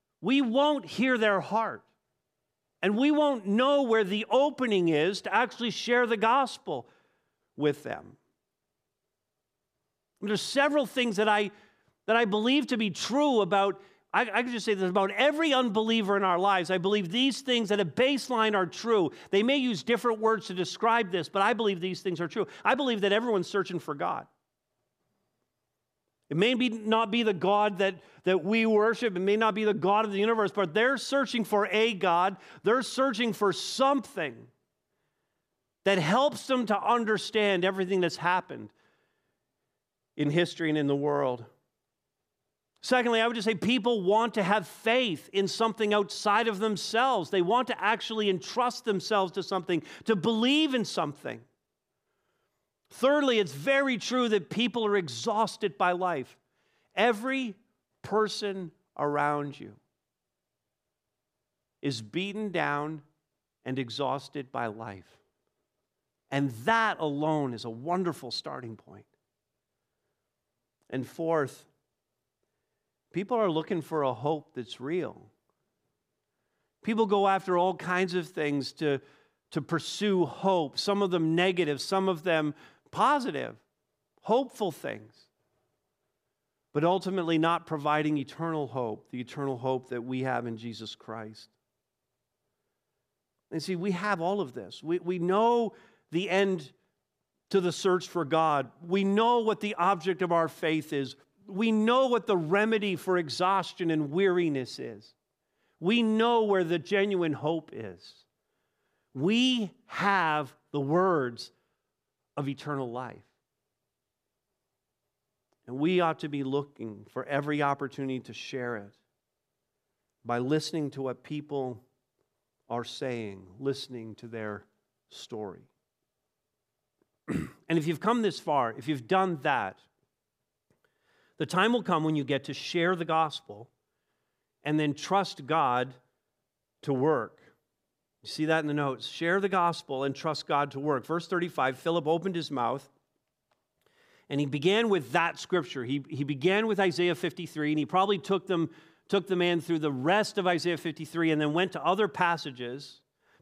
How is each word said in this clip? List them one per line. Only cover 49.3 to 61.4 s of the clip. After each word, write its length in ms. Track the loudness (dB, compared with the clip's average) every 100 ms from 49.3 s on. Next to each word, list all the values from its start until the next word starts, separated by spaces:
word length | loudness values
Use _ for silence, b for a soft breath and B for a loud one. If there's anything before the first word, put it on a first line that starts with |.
to 100 | -4
something, 400 | -4 -4 0 -4 B B -2
to 100 | 0
believe 580 | 2 2 4 4 2
in 100 | 0
something. 580 | -2 -2 -4 -6 -12 -12 -16 _ _ _ _ _ _ _ _ _ _ _ _ _ _
Thirdly, 480 | 0 4 4 4 2
it's 140 | 0
very 440 | -2 0 2 2 -2
true 320 | -2 0 2
that 200 | 0 0
people 360 | -2 0 0 0
are 120 | 0
exhausted 800 | 0 -6 -2 0 0 -2 -6 0
by 160 | 0
life. 440 | 2 0 -2 -6 -14 _ _ _ _ _
Every 600 | 2 2 2 -2 -4 -4 -10 _ _ _ _
person 680 | -2 0 0 -2 -6 -6 -10 -14 _ -4
around 640 | -2 2 0 0 -4 -10
you 120 | -16 -18 _ _ _ _ _ _ _ _ _ _ _ _ _ _ _ _